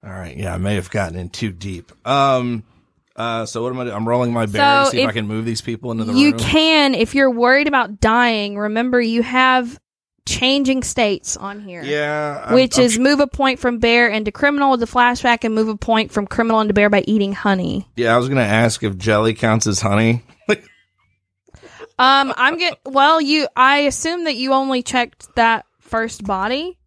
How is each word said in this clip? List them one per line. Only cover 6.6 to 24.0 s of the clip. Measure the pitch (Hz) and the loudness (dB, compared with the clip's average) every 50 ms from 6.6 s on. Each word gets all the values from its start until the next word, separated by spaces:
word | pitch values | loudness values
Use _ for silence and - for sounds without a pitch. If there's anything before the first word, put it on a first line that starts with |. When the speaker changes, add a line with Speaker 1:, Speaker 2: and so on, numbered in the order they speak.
| 311 320 320 311 285 277 262 | 2 4 4 4 4 2 2
Speaker 2:
if | - 226 220 - | 0 -2 0 2
you're | 277 277 269 | 2 2 2
worried | 247 233 240 240 262 277 294 302 | 2 2 2 4 4 4 2 2
about | 285 269 233 190 208 196 | 0 0 0 -2 -4 -2
dying, | - 220 220 240 247 240 226 214 208 202 202 | 0 2 2 4 2 2 0 -2 -4 -6 -6
remember | 202 208 208 214 220 240 254 247 247 | -6 -6 -4 -2 -2 -2 0 0 0
you | 240 226 226 233 233 | 0 0 0 -2 -2
have | 240 247 254 254 262 254 254 247 240 254 - _ _ _ _ _ _ _ _ _ | 0 2 2 2 4 4 2 0 -2 -10 -16 _ _ _ _ _ _ _ _ _
changing | - - - 254 254 269 277 277 254 269 262 247 | -8 -4 -2 0 0 2 2 2 0 0 0 -2
states | - - - 233 208 196 - _ - - | -4 -2 0 0 0 0 -2 _ -10 -10
on | - - 196 202 208 | -10 -10 -12 -12 -12
here. | 208 190 175 175 151 | -16 -16 -16 -12 -8
Speaker 1:
Yeah, | 139 147 147 151 147 151 - 151 147 - - - | -4 -4 -2 -2 -2 -4 -4 -4 -6 -6 -8 -4
I'm, | 220 226 | 2 4
Speaker 2:
Which | 254 262 247 - 262 | 4 4 4 2 2
Speaker 1:
I'm | 254 | 2
Speaker 2:
is | 247 220 | 2 2
Speaker 1:
tr- | 220 | 2
Speaker 2:
move | 254 269 294 277 | 2 2 4 2
a | 294 | 0
point | 262 - - 277 269 262 - | -2 0 -2 -2 -2 -2 0
from | - 247 240 226 | -2 -4 -2 0
bear | 233 233 233 240 240 240 | 0 2 4 4 2 2
into | 208 220 214 208 | 0 -2 -4 -6
criminal | 202 - - 285 294 285 285 277 | -4 0 0 0 2 2 2 2
with | 262 240 | 2 0
the | 233 | -2
flashback | 226 - 247 240 247 247 240 - 247 240 226 - | -2 0 2 2 2 2 0 0 0 0 0 0
and | 226 220 | -2 0
move | 220 220 220 | 0 0 0
a | 220 | -2
point | 208 - - 226 220 220 - - | -6 -2 0 0 0 0 -2 -4
from | 214 202 | -4 -4
criminal | 190 - - 233 226 226 220 | -4 -2 -2 0 2 2 2
into | 214 208 202 | 2 2 2
bear | 208 202 208 | 2 4 4
by | 202 202 - | 4 2 2
eating | - 214 214 202 196 196 | 2 0 0 0 -2 -4
honey. | - - 208 196 185 180 - - 196 196 _ _ | -4 0 0 0 0 0 -4 -4 -6 -8 _ _
Speaker 1:
Yeah, | - 120 113 113 | -2 2 4 4
I | 120 | 4
was | 120 131 | 2 2
gonna | 139 135 120 | 0 0 2
ask | 104 104 110 117 117 110 - - | 2 4 4 4 2 0 0 -4
if | 107 98 | -4 -4
jelly | 92 95 110 107 104 110 113 110 | -2 0 2 2 4 4 2 0
counts | - - 113 110 110 - | 2 0 2 2 2 2
as | 110 101 92 | 0 -2 0
honey. | - 110 101 104 110 113 117 120 - _ - _ _ - | 0 0 2 2 4 4 2 0 -2 _ -20 _ _ -2
<laughs> | 208 - - _ _ _ _ _ _ _ _ _ _ _ _ _ _ _ _ _ _ - - - - - - - _ - | -2 -2 -2 _ _ _ _ _ _ _ _ _ _ _ _ _ _ _ _ _ _ -20 -20 -20 -20 -20 -20 -20 _ 0
Speaker 2:
Um, | 254 262 269 269 277 269 247 - | 2 4 4 4 2 0 -2 0
I'm | 247 269 320 | 0 0 0
get-, | 339 359 359 277 _ _ | 0 -4 -4 -4 _ _
well, | 277 269 277 277 294 320 320 | -4 2 4 4 4 4 2
you, | 311 269 294 311 285 - _ | 2 0 0 0 0 -2 _
I | - 254 262 277 285 | 2 4 4 4 4
assume | 285 285 254 - | 2 0 -2 -2